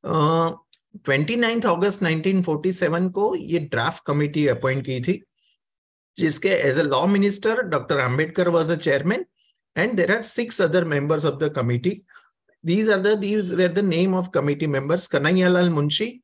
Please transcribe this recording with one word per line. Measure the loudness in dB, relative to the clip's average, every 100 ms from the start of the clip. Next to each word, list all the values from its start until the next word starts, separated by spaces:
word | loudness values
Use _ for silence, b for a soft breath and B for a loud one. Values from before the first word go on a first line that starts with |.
| -2
Uh, | 0 2 2 0 -4 _ -20 _ -10
ट्वेंटी | -2 0 0
नाइन्थ | 0 0 0
अगस्त | 0 0 0 0
नाइनटीन | -2 0 0 0
फ़ोर्टी | 0 -2 -2
सेवन | -2 -2 0 -2
को | -2 -2
ये | -2 -4 -4
ड्राफ्ट | -2 -2 -2 -4 -4
कमेटी | -2 0 0 0
अपॉइंट | 0 -2 -2
की | -4 -4
थी, | -2 -4 _ _ _ _ _ _ _ _ _ -2
जिसके | -2 0 0 2 2
as | 2
a | 2
law | 2 2 2
minister, | 2 0 -2 -2
डॉक्टर | -2 -4 -2 0
आंबेडकर | 0 0 -2 0 2
was | 2
a | 0 -2
chairman | 0 0 0 -2 -6 _ _ _ _ -2
and | 0 0
there | 0
are | 0 -2 -4
six | -2 0
other | 2 2
members | 0 -2 0 0 0
of | -2
the | -4
committee। | -2 -2 0 -2 -4 _ b b _ _ _
These | -2 0 2
are | 2
the, | 2
these | 0 0 -2 -2 0
were | 2
the | 2 2
name | 2 2
of | 0 0 0
committee | 0 0 0
members, | -2 0 -2 0
कन्हैयालाल | 0 2 4 4 4 2
मुंशी | 2 0 0 -4 -6